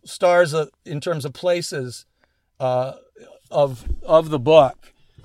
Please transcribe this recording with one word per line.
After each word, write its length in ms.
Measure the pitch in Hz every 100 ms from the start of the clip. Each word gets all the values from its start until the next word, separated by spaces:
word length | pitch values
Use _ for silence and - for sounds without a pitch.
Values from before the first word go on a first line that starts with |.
stars, 500 | - - 180 175 170
uh, 120 | 156 143 _
in 160 | - 147
terms 240 | 180 156
of 80 | 131
places, 760 | - 180 175 165 156 127 - _ _ _ _ _ -
uh, 340 | 127 127 131 - _ _ - - -
of, 340 | 151 143 123 - -
of 260 | - 160 156
the 100 | 151
book. 540 | 127 156 131 - - _ _ -